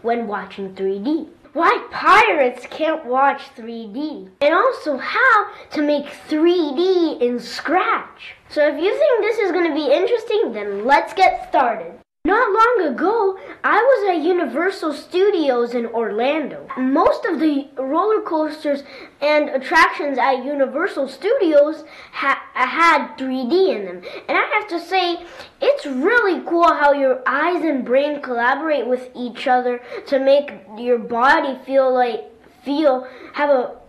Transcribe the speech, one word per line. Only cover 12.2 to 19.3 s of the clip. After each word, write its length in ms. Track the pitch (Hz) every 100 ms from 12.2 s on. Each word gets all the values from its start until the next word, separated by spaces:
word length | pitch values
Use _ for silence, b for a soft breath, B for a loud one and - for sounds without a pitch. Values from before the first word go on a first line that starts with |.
Not 280 | 302 415 494
long 420 | 403 453 494 330
ago, 460 | 233 339 453 392 381 B B
I 140 | 254 349
was 400 | 494 508 403 349
at 40 |
Universal 760 | 294 359 294 240 359 392 320 277
Studios 760 | - 359 403 392 285 247 240
in 120 | 247 226
Orlando. 840 | 226 226 208 254 311 254 156 - -
Most 460 | 262 277 440 -
of 160 | 453 311
the 300 | 311 277 269 -
roller 440 | 262 311 403 427
coasters 640 | - 320 311 302 294 277 - B B B
and 260 | 294